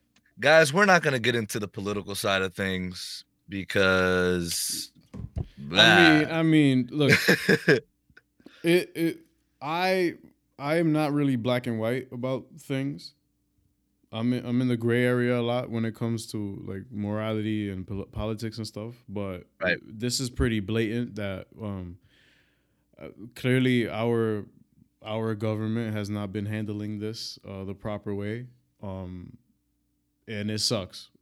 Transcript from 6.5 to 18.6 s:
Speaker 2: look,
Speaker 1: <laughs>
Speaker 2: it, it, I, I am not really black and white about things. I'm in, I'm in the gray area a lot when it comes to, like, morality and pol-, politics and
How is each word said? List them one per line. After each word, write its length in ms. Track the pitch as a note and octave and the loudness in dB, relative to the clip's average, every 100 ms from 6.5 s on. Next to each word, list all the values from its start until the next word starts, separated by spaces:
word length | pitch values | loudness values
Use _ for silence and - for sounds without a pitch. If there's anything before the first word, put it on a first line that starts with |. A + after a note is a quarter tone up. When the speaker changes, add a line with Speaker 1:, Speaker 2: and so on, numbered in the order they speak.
| D#3 D3 C3 B2 | 6 6 4 2
Speaker 2:
look, 180 | C#3+ C#3 | 2 4
Speaker 1:
<laughs> 560 | C#3 - D#3+ - E3 - C3 - _ _ _ _ _ - - | 4 4 2 4 2 4 2 2 _ _ _ _ _ -20 -4
Speaker 2:
it, 280 | E3+ F3 - | 2 2 0
it, 240 | - E3 - - _ _ _ | -4 -4 -4 -12 _ _ _
I, 540 | C#3+ E3 F#3 F#3+ F3 - - _ _ - | -6 -2 0 2 0 -4 -14 _ _ -10
I 180 | C#3+ D#3+ | -2 2
am 160 | E3 | 2
not 200 | D3+ D3+ | 2 2
really 240 | D3 C#3+ C3 | 2 2 2
black 300 | A2+ B2 B2 | 0 0 -2
and 120 | A2+ | -2
white 300 | A2 B2+ - | -2 -4 -6
about 340 | B2 B2+ C3 - - | -8 -6 -6 -8 -18
things. 560 | - C3+ C3+ C#3+ - - _ _ _ _ _ _ _ _ _ | -8 -6 -6 -8 -14 -20 _ _ _ _ _ _ _ _ _
I'm 200 | A2+ A#2 | -4 -2
in, 120 | B2 | -2
I'm 160 | - A#2+ | -2 -2
in 80 | B2+ | 0
the 80 | A#2+ | 0
gray 280 | A#2 A#2 | 2 2
area 340 | B2 B2 B2 B2 | 2 2 0 0
a 40 | |
lot 280 | A#2 B2 B2+ | 0 -2 -4
when 140 | A#2 | -4
it 100 | A2+ | -4
comes 320 | A2 A#2 A2+ A2+ | -4 -4 -4 -6
to, 280 | G#2+ G#2 G2 F#2+ | -8 -8 -8 -10
like, 160 | F#2+ G2 | -12 -10
morality 800 | G#2 G2+ G#2+ A2 A2 G#2+ G#2+ G#2 | -6 -4 -4 -4 -4 -2 -2 -4
and 160 | F#2+ F#2 | -6 -8
pol-, 200 | G2 - | -10 -8
politics 520 | - G#2+ A2 A2+ | -6 -6 -6 -8
and 80 | A2 | -10